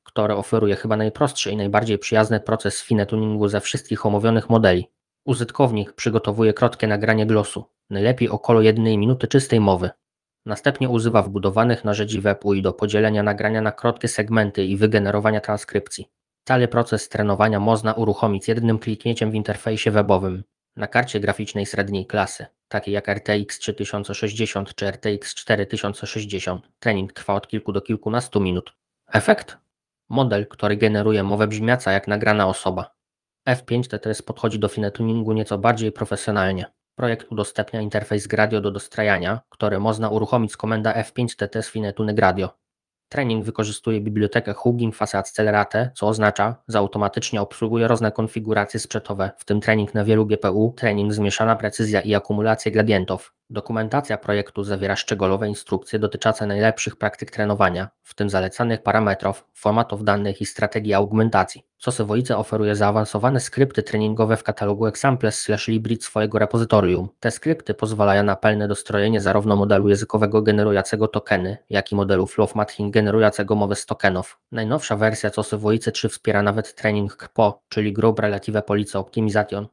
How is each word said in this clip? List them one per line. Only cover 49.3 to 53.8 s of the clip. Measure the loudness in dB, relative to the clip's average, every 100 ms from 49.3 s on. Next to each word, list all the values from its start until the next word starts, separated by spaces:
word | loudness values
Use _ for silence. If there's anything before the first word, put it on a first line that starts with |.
| -4
w | -2
tym | 0
trening | 2 0 0
na | 0
wielu | 2 4 4
G | 0
P | 0
U, | 2 0 0
trening | -2 0 0
zmieszana | 0 0 0 2 2
precyzja | -2 -2 0 0
i | 2 0
akumulacja | 0 -2 0 0 0
gradientów. | 2 4 2 2 -6 -8 _ -12
Dokumentacja | -10 -6 -4